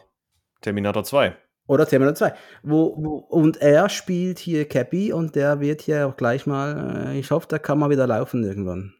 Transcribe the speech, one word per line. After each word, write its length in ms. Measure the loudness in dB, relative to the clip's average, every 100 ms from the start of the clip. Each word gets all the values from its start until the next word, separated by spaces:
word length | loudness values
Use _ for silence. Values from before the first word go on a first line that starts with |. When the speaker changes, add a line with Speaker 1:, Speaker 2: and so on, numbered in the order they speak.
| _ _ _ _ _ _
Speaker 1:
Terminator 420 | -6 -2 -2 -2
zwei. 320 | 0 2 0 -2 _ _ 0
Speaker 2:
Oder 180 | 2 4
Terminator 300 | 4 2 2
zwei. 180 | -2 -4 -20 -12
Wo, 320 | -2 2 0 -2
wo, 180 | -8 -8
und 400 | -2 2 2 4
er 320 | 6 6 4
spielt 500 | -2 -4 -2 -2 -4
hier 280 | -4 -2 0
Cappy 440 | -2 -2 -2 -2
und 240 | -2 -2 0
der 240 | 0 0
wird 220 | -2 -4
hier 260 | -2 -2 -2
auch 80 | -2
gleich 300 | -2 0 -2
mal, 640 | -4 -4 -6 -6 -6 -6
äh, 100 | -6
ich 120 | -2
hoffe, 160 | -2 -2
der 120 | -6
kann 200 | 0 0
mal 100 | 2
wieder 180 | 2 2
laufen 360 | 0 -2 -2
irgendwann. 500 | -2 -4 -6 -6 -10